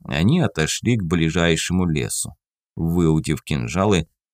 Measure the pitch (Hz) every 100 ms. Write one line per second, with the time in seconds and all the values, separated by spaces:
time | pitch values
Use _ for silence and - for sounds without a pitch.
0 | - 71 92 175 147 - 76 - 110 120
1 | 85 87 80 82 85 80 - 90 90 76
2 | 53 - - - _ _ _ - 82 85
3 | 82 80 76 76 - 76 58 87 101 92
4 | 78 _ _